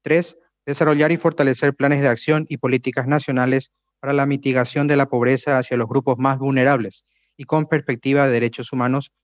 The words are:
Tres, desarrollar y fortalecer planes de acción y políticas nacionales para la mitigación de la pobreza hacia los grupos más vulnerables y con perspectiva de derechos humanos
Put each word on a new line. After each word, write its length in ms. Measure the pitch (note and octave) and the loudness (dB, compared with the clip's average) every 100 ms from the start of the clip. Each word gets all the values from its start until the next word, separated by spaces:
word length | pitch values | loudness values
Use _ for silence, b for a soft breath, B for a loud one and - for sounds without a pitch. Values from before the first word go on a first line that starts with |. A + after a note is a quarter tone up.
Tres, 380 | - D#3+ F3 - b _ | 2 0 0 -12 b _
desarrollar 480 | - C#3+ D#3 D3 D3+ | -10 0 2 4 2
y 60 | E3 | 2
fortalecer 560 | E3 D#3+ C#3 C3 C#3+ | 0 2 0 2 0
planes 260 | C#3+ C#3 C#3+ | 0 0 2
de 80 | C#3 | 2
acción 380 | A#2 - D#3 D#3 | 0 0 -2 -2
y 80 | C#3+ | -4
políticas 500 | B2+ C3 B2+ C3+ B2+ | -2 0 -2 -4 -2
nacionales 680 | D3 C3+ C3 B2+ C3+ - _ _ _ | -2 0 -2 0 0 -2 _ _ _
para 120 | C3+ | -4
la 140 | C#3+ C#3 | 0 0
mitigación 600 | C#3 C#3 B2+ A#2+ - D3 | 0 0 0 0 -2 2
de 80 | |
la 140 | C#3+ C#3 | 2 2
pobreza 500 | B2 A#2+ C3 - C3+ | 0 2 0 0 -2
hacia 180 | B2 B2 | 0 -2
los 120 | A2+ | 0
grupos 300 | C3+ C3+ A#2+ | -2 0 0
más 200 | C3+ C3+ | 0 -2
vulnerables 680 | C3+ C3+ B2+ C#3 G2+ - _ _ _ _ | -2 2 2 2 -2 -10 _ _ _ _
y 100 | C#3 | -4
con 200 | D#3 D#3 | -2 0
perspectiva 640 | D#3 - B2 C3+ C#3 C#3 | -2 -2 -6 0 2 2
de 40 | |
derechos 400 | A#2+ A#2 - A#2+ | 2 -2 -6 -10
humanos 380 | C3 B2 C3+ C#3 _ | -4 -2 -2 -6 _